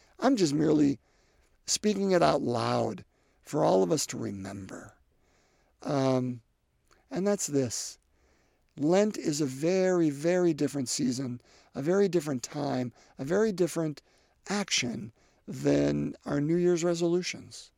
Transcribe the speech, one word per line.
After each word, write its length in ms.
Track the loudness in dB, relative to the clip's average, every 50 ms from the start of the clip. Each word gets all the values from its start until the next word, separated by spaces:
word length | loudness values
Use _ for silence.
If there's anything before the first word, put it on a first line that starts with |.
| _ _ _ -2
I'm 160 | 0 2 4
just 180 | 4 2 2 2
merely 440 | 2 2 4 4 4 4 4 2 0 _ _ _ _ _ _ _ _ _ _ _ _ _
speaking 460 | -6 -4 -2 0 0 0 0 2 2 4
it 100 | 4 4
out 180 | 4 2 2
loud 640 | 0 0 0 0 0 0 0 0 0 -2 -4 -8 -12 _ _ _ _ _ _ _ _
for 220 | -6 -2 0 2
all 180 | 4 4 4 4
of 100 | 2 0
us 140 | 0 -2
to 100 | -4 -6
remember. 760 | -8 -8 -8 -8 -8 -10 -10 -10 -12 -12 -12 -14 -14 -16 -18 -20 _ _ _ _ _ _ _ _ _ _ _ _ _ _ _ _ _ -6
Um, 580 | -2 -2 0 2 2 2 0 0 -2 -4 -8 -12 _ _ _ _ _ _ _ _ _ _ _ _ -10
and 160 | -6 -2 0
that's 220 | 0 0 -2 -2 -2
this. 500 | 0 0 0 0 -2 -6 -8 -10 -12 -16 _ _ _ _ _ _ _ _ _ _ _ _ _ _ _ -2
Lent 400 | 0 2 4 4 4 2 0 -4
is 240 | -4 -2 -2 0 -2
a 40 |
very, 640 | -2 -2 -2 -2 0 2 2 2 2 2 2 2 2
very 460 | 0 0 0 0 2 2 2 2 2
different 340 | 2 0 -2 -2 -2 -4 -4
season, 540 | -2 -2 -2 -2 -2 -2 -4 -6 -8 -10 _ _ -20 -20 _ _ -10
a 80 | -6 -2
very 260 | 0 2 2 2 2
different 340 | 2 0 -2 -2 -4 -6 -6
time, 480 | -8 -8 -6 -4 -2 -2 -2 -4 -4 -8 _ -20 _ _ -10
a 60 | -6
very 260 | -2 0 2 2 2 0
different 480 | 0 0 0 0 -2 -2 -2 -4 -8 -14 _ _ _ _ _ _ _ -8 -4
action 640 | -2 -2 -2 -2 -2 -2 -2 -2 -4 -6 -10 -12 -14 _ _ _ _ _ _
than 680 | -12 -8 -2 2 2 4 4 4 2 2 0 -2 -4 -6 -8 -8
our 160 | -4 -2 0
New 160 | 0 2 2
Year's 260 | 2 4 4 2 2 2
resolutions. 880 | 0 0 0 0 0 0 0 0 -4 -8 -10 -12 -18 -18 -20 -20 -20 _